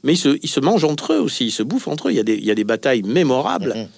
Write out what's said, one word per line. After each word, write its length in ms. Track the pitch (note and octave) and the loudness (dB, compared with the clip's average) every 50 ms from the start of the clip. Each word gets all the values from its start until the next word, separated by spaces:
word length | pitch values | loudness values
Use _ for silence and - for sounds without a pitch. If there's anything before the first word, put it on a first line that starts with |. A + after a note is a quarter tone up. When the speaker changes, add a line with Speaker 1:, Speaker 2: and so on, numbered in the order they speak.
Speaker 1:
mais 120 | - C#3 F3 | 0 2 2
ils 40 | |
se, 220 | F3+ - C#3 C#3+ - | 4 4 2 2 2
ils 80 | - D3+ | 0 -4
se 100 | - C#3 | -2 0
mangent 240 | C3+ D3+ C#3 C#3+ D3 | 2 2 2 4 2
entre 280 | D3+ D3 D3 - - D#4+ | 2 0 -2 -2 0 0
eux 60 | D4+ | 0
aussi, 260 | B3 E3+ - - B2+ | 0 0 -2 -2 -4
ils 60 | A2+ | -2
se 100 | - - | -2 -2
bouffent 260 | G#2+ C3+ G#3 C4 - | -4 -2 -2 -4 -4
entre 200 | - D3+ D3+ - | -4 -6 -4 -2
eux. 40 | C#4 | 0
Il 40 | - | 0
y 20 | B2 | 0
a 40 | G#2+ | 2
des, 100 | A2 G#2+ | 0 0
il 60 | G#2 G#2 | 0 0
y 60 | G#2+ | 0
a 60 | G#2+ | 0
des 80 | G#2+ G#2 | 0 0
batailles 400 | G#2 A2+ A2 - C#3 B2+ A#2 F#2+ | -2 -2 0 0 0 0 0 0
mémorables. 720 | G2+ B2 F3 F3 C#3 B2+ B2+ D3+ - - - F3 C3+ G#2+ | 0 0 2 2 2 2 0 0 -2 -2 -2 -2 -4 -4
Speaker 2:
Mhm. 120 | A2+ G#2+ G2 - | -6 -8 -12 -14